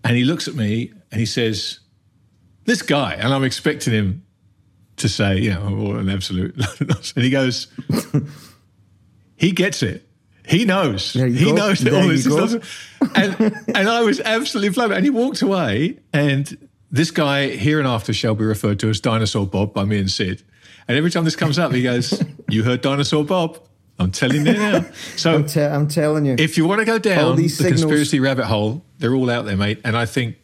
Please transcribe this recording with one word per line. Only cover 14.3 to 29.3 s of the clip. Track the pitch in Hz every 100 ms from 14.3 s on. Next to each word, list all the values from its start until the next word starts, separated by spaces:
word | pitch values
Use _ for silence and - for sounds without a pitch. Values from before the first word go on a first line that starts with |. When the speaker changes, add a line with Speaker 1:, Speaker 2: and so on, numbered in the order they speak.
| 226 220 214 202
Speaker 1:
flabbergasted. | 185 240 190
And | 147
he |
walked | 226 254 -
away. | 233 190 139 101 165 - _
And | 147 147 139 143 - - _ _
this | 127 160
guy, | - 147 139 139
here | - 120 156
and | 135
after, | 113 -
shall | 113 120 107
be | 110
referred | 107 107 101
to | 110
as | 107
Dinosaur | 127 113 107 110 98
Bob | 95 101
by | - 98
me | 104
and | 95
Sid. | - 95 92 _ _ - - -
And | 127
every | 165
time | 170
this | 165 151
comes | 151 135
up, | 165
he | 127
goes, | 123 120 120 - - -
<laughs> | -
"You | 107
heard | 110 123
Dinosaur | 139 139 139 151 147
Bob. | 190 160 - _ _ _ _
I'm | 92
telling | - 131 147 147
you |
now." | 208 208 - 180 - - -
So | 170
Speaker 2:
I'm | 156 147
te-, | 156
I'm | 147 147 147
telling | 151 151 156 143
you. | 123
Speaker 1:
if | 156 -
you | 160
wanna | 202 220
go | 226
down | 220 175 156
Speaker 2:
All |
these | 165 165 -
Speaker 1:
the |
Speaker 2:
signals. | 165 156
Speaker 1:
conspiracy | 160 151 143 147
rabbit | 131 131 107
hole, | 110 107 135 - _
they're | 117 131
all | 127